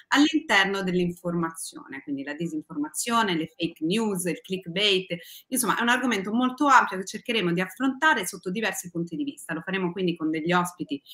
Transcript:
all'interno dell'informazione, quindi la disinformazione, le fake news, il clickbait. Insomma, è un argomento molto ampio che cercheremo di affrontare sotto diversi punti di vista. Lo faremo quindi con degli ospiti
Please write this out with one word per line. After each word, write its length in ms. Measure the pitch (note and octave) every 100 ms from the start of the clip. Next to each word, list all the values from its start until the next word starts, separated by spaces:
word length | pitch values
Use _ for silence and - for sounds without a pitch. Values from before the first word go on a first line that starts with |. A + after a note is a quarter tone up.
| -
all'interno 760 | C4 D4+ D#4 - G3+ G3 G3
dell'informazione, 1200 | F#3 F3+ F3 F3 F3 E3+ E3 - - - - C3+
quindi 200 | D3 C#3
la 120 | C#3 D3
disinformazione, 1000 | E3+ D#3 - D3 D#3 - - A#3 G#3+ D#3+
le 120 | D#3+
fake 360 | - E3 -
news, 420 | D#3+ G#3+ A3 F#3 F3
il 160 | F#3
clickbait. 680 | - F#3 F3 E3+ G#3 F#3+ F#3 F3 - - -
Insomma, 320 | B3+ G#3 -
è 20 |
un 80 | A#3+
argomento 420 | D#4 C4+ G3+ G3
molto 360 | A3+ B3+ B3+ C#4+
ampio 300 | B3 - F#3+
che 80 | G3
cercheremo 460 | A3 - A3+ F3+
di 100 | E3+
affrontare 680 | F#3 - C4+ C4 D#4 B3+ F3+
sotto 240 | F3+ F#3+
diversi 400 | G#3 G#3 F#3 F3+
punti 240 | E3+ E3+ D3+
di 80 |
vista. 320 | C#3+ - - F#3+
Lo 60 |
faremo 300 | F#3+ F#3+ F3+
quindi 240 | F#3 F3+ E3+
con 140 | D#3
degli 240 | D#3+ D#3+
ospiti 480 | F3+ F3 - G3 C#3+ -